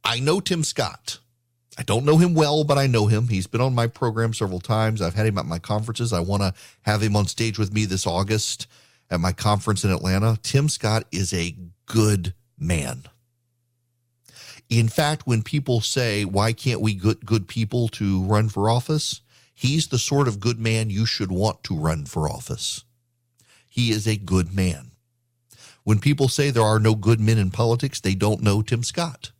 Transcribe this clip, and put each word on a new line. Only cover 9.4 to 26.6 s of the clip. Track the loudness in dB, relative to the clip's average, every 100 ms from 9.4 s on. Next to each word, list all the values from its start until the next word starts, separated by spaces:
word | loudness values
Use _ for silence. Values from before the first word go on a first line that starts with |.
| 0 0 0 -2
in | 0
Atlanta. | 0 0 0 2 0
Tim | 0 0 0
Scott | -2 -2 -2 -4
is | -6 -4
a | -2 -4 -6 -18 _ _
good | 2 2 2 -2 -8 _ _
man. | -2 -2 -2 -10 -14 _ _ _ _ _ _ _ _ _ _ _ _ -20 -20 -20 _
In | 2 2
fact, | 2 0 0 0
when | -2
people | 0 -4 0 0
say, | 0 -2 0 0 0
"Why | 0 0
can't | 0 -2 0
we | -2
get | 0 0 0 -2
good | -2 -2
people | -4 -2 0 -2
to | -2 0 0
run | 2 2 2
for | 0 0
office?" | 0 0 -4 -4 -8 _ _ _ _
he's | -2 0 0
the | -2
sort | 0 0 0
of | 0
good | -4 -2
man | -2 0 -2
you | 0 -2
should | -2 -4
want | 0 -2 -2 -6
to | -2
run | 0 -2 -4
for | -4 -4
office. | -4 -10 -8 -8 -10 -14 _ _ _ _ _ _ _ _
He | -2 0
is | 0 0
a | -2
good | 0 0 2
man. | 0 0 -2 -10 _ _ _ _ _ _ _ -20 _
When | 0 2
people | 2 2 2
say | 2 0
there | 4